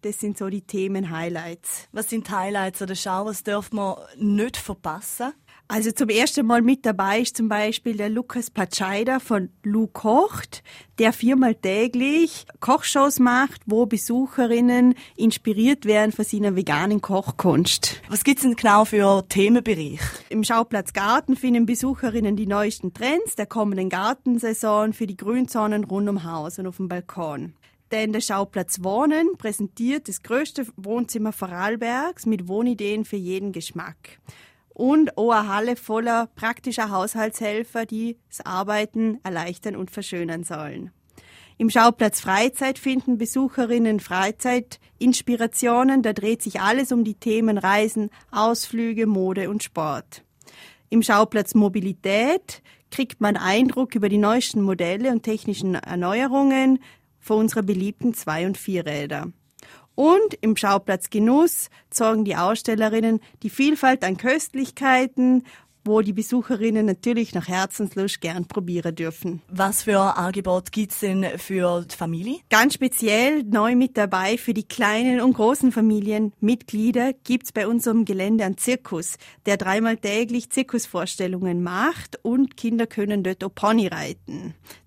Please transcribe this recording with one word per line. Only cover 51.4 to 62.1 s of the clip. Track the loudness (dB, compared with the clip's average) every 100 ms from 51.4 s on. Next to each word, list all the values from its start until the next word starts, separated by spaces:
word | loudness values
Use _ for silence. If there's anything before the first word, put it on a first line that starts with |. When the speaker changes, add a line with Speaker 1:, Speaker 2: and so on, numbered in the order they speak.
| 0
Speaker 1:
Mobilität | 2 2 2 -4 -4 -2 0 2 0 -4 -20 _ _ _
kriegt | -6 -6 -2
man | 0 0
Eindruck | 0 2 2 2 -2
über | 0 2
die | 2
neuesten | 4 2 0 0
Modelle | 0 0 -2 -2 0
und | -2
technischen | -2 -4 -4 -4 -2 -4
Erneuerungen | -4 -4 -2 0 0 2 4 4 4 2 0 -20 _ _
von | -2 2
unserer | 2 0
beliebten | -2 0 -2 -2 -4
Zwei- | -2 -4 -4 -2
und | -4
Vierräder. | -4 -4 -4 -6 -6 -8 -10 -14 _ _ -20 -20 _ 2
Und | 4 6 4 0
im | 0 0
Schauplatz | 2 0 0 -4 -2
Genuss | 0 4 6 4 2 -8 _ _
sorgen | -2 2